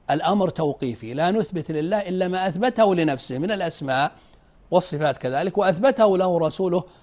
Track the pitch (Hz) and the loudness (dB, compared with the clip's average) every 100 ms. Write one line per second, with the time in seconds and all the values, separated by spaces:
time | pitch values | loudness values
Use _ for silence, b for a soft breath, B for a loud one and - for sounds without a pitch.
0 | - 147 160 202 185 - 156 139 131 113 | -4 0 2 2 0 0 -2 -2 -6 -6
1 | 110 131 170 214 214 175 151 156 165 208 | -8 -2 0 0 -2 -6 -4 -4 -2 -2
2 | 196 185 180 185 190 180 247 226 214 180 | -2 -2 -2 -2 -2 0 0 4 4 4
3 | 156 131 - 127 175 202 170 - 139 131 | 2 -2 -6 -6 -4 -2 -4 -4 -2 0
4 | 147 b b b b _ - 175 - 147 | 0 b b b b _ -2 0 0 0
5 | 151 127 127 131 185 185 190 170 262 254 | -2 -2 -2 -2 -2 0 0 2 2 4
6 | 214 185 185 170 160 - 185 175 b b | 4 4 2 2 0 -2 -2 -2 b b